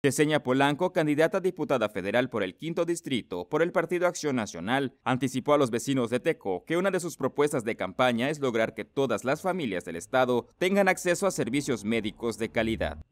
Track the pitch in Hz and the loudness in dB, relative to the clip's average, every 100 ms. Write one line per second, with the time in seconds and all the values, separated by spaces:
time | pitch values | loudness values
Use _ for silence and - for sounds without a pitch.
0 | 143 131 151 151 123 131 139 143 180 180 | 0 2 2 2 2 2 2 2 0 0
1 | 151 147 160 190 180 175 147 135 107 98 | 0 2 2 2 -2 -4 -2 0 0 -2
2 | 92 113 127 113 95 - 156 165 165 170 | 0 0 0 -2 -4 -4 -6 -2 -2 -2
3 | 156 127 - 90 90 151 170 185 160 180 | -4 -6 -4 -8 -4 0 0 0 -2 0
4 | 175 170 151 127 101 85 90 131 131 _ | 0 0 -2 -2 -4 -6 -2 -2 -2 _
5 | - 127 131 131 131 147 131 117 139 135 | -2 0 0 -2 2 4 4 0 0 0
6 | 117 120 165 151 101 90 - 165 196 185 | 0 0 0 -2 -4 -6 -2 0 0 0
7 | 165 - 131 - 147 151 110 104 95 92 | -4 -4 -4 2 2 2 -4 -4 -4 2
8 | 127 117 131 156 135 113 110 - 101 - | 2 2 0 0 0 2 0 -2 -6 -2
9 | 135 101 120 151 185 180 131 90 87 82 | 0 0 0 -2 -2 -2 -2 -4 -4 -10
10 | - 131 127 120 - _ 180 196 185 180 | -2 2 2 2 -2 _ 2 4 4 2
11 | 180 165 196 165 127 139 143 113 101 113 | 0 2 0 0 -2 -2 -2 -2 0 -2
12 | 104 - 117 107 110 117 113 113 85 76 | -2 -4 -6 -4 -4 -2 -2 -2 -4 -6
13 | - | -16